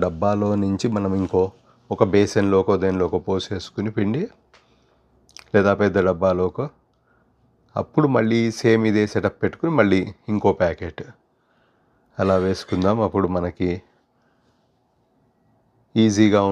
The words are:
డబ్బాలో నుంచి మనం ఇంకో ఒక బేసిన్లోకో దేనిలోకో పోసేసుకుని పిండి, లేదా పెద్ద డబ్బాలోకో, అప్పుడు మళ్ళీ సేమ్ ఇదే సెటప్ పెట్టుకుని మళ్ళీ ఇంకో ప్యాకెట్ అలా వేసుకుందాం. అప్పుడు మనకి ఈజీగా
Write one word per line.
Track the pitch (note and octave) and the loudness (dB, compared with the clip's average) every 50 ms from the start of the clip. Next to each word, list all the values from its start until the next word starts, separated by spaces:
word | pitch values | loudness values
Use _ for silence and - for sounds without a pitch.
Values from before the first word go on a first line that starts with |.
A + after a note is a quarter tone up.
| F2+ | 0
డబ్బాలో | F2+ E2 D#2+ G2+ G2+ G#2 G#2 G#2 G#2 G#2 G2+ G2 | -2 -2 -2 -2 0 0 0 0 0 0 0 0
నుంచి | F#2+ G2 F#2+ - B2 A2 G#2 | 0 -2 -2 -2 -2 -2 -2
మనం | G2 F#2+ F#2+ F#2+ F#2 | -2 -2 -2 -2 -2
ఇంకో | F2 - F#2 F#2 F#2+ - _ _ _ _ _ _ - | 0 0 0 0 0 -2 _ _ _ _ _ _ -8
ఒక | G#2 - A2+ F#2+ F2+ | -2 0 0 2 4
బేసిన్లోకో | G2+ G2+ F#2+ - G#2+ G2+ G2 G2 F#2+ F#2 - G2+ F2+ F#2 | 2 2 2 0 0 0 2 2 2 2 2 0 0 0
దేనిలోకో | F#2+ F#2+ F#2 F2+ E2+ - F#2 - - | -2 -2 0 -2 -2 -2 -4 -4 -4
పోసేసుకుని | F#2+ F#2 - - G2+ F2+ - - - - G2+ A2 G#2+ A2 | -4 -4 -4 -6 -8 -10 -10 -10 -8 -8 -8 -6 -4 -4
పిండి, | G#2 G2+ A2+ D3+ G3+ C4 - _ _ _ _ _ _ _ _ _ _ _ _ _ _ _ _ _ _ _ - - - _ - | -2 -2 -2 -4 -6 -8 -10 _ _ _ _ _ _ _ _ _ _ _ _ _ _ _ _ _ _ _ -20 -20 -8 _ 0
లేదా | G#2 G2 G2+ G2 F#2+ G#2 | 2 2 2 2 2 0
పెద్ద | G2 F2+ G2 F#2 F#2 | 0 2 2 2 2
డబ్బాలోకో, | F2+ E2 F#2+ F#2+ F2+ F2+ F#2 F2+ - - C3+ D3+ - _ _ _ _ _ _ _ _ _ _ _ _ _ _ _ _ _ _ _ - G2+ | 0 0 0 0 0 0 -2 -4 -4 -6 -8 -10 -10 _ _ _ _ _ _ _ _ _ _ _ _ _ _ _ _ _ _ _ -6 -6
అప్పుడు | G2 - - D#3 D3+ C#3 C3 | -6 -4 0 0 2 2 2
మళ్ళీ | A#2 A2+ A2 A#2 A#2 A2+ A#2 A2 - | 2 2 2 2 0 0 0 -2 0
సేమ్ | - A#2 A2+ A2+ A2 A2 | 2 2 2 4 2 2
ఇదే | G#2 G#2+ G#2+ G#2 - | 2 2 0 0 0
సెటప్ | G#2 - G2 - - - | -2 -2 -4 -4 -4 -6
పెట్టుకుని | G2 - - - E3 E3 C3 | -6 -4 -4 -4 0 2 2
మళ్ళీ | G#2+ G2+ F#2+ F#2+ F2+ A2 - _ _ - G#2+ | 4 4 4 2 0 -2 -6 _ _ -6 -4
ఇంకో | G2 - G#2 F#2 - | 0 0 0 0 0
ప్యాకెట్ | F#2 E2+ D#2+ - F2+ E2+ - - - - - _ _ _ _ _ _ _ _ _ _ _ _ _ _ _ _ _ _ _ _ - | 0 -2 -2 -4 -8 -12 -10 -12 -16 -16 -18 _ _ _ _ _ _ _ _ _ _ _ _ _ _ _ _ _ _ _ _ -4
అలా | F#2+ F#2+ F#2+ F#2 F#2 | 0 0 2 2 0
వేసుకుందాం. | F#2+ F#2 - - - F#2+ F#2 F2+ G2 G#2+ A#2 G#2+ | 0 -2 -4 -6 -6 -4 0 0 0 0 0 0
అప్పుడు | F#2 - G2 F#2+ F2+ F#2 | -2 0 0 0 0 -2
మనకి | F2+ F2 F2+ - - F#2+ F2+ F2+ F2+ - _ _ _ _ _ _ _ _ _ _ _ _ _ _ _ _ _ _ _ _ _ _ _ _ _ _ _ _ _ _ _ _ _ _ _ _ _ _ _ _ _ - | -2 -4 -6 -6 -4 -4 -4 -4 -4 -8 _ _ _ _ _ _ _ _ _ _ _ _ _ _ _ _ _ _ _ _ _ _ _ _ _ _ _ _ _ _ _ _ _ _ _ _ _ _ _ _ _ 0
ఈజీగా | A2+ A2 A2 G2+ G2+ A2 G#2 G2+ G2+ G2 G2 | 2 2 4 4 4 4 4 4 2 2 0